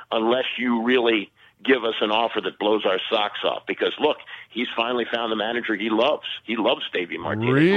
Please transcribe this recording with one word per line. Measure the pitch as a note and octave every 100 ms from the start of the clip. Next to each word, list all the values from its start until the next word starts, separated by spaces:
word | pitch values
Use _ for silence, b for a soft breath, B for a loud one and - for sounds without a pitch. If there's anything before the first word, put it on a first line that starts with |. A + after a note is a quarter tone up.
| B
unless | A2+ A2+ B2+ B2+ -
you | B2 A#2+
really | A#2 B2+ A#2 A2+ F#2+ b b _
give | G2+ C3
us | A2+ A2
an | G#2+
offer | A2 A2+ G#2+
that | F#2 -
blows | G#2 G#2+ G2+
our | F#2 -
socks | A2 G#2 -
off. | F2+ B1 -
Because, | F#2+ F#2+ -
look, | C#3+ - - B B
he's | A2 A#2+ -
finally | A#2 B2 A2+
found | A#2 A#2
the | A2
manager | G#2+ A#2+ A2 G#2+
he | A2
loves. | G#2+ B2+ C#3+ - - -
He | A2+
loves | G#2+ D3 -
Davey | G2 F2 D#2+
Martinez. | E2+ G#2 A#2
Loves | C3+
to |
keep | E3